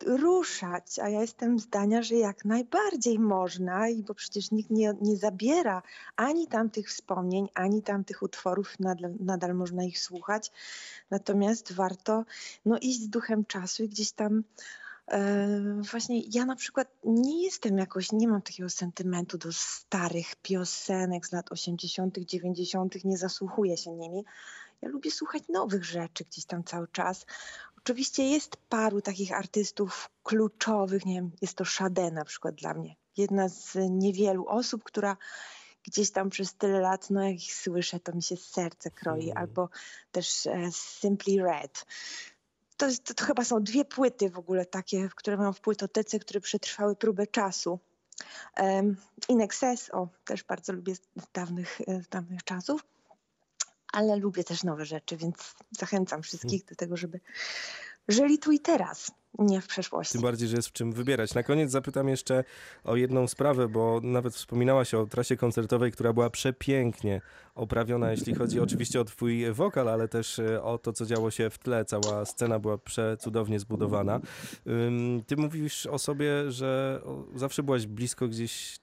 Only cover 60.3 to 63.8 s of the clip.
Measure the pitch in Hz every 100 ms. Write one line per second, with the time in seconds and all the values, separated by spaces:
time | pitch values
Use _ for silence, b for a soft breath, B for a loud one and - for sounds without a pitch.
60.3 | 117 117 117 - - 117 117 123 127 110
61.3 | 123 120 151 147 135 131 135 135 131 -
62.3 | 131 131 B B B - 120 127 131 123
63.3 | - 143 131 120 110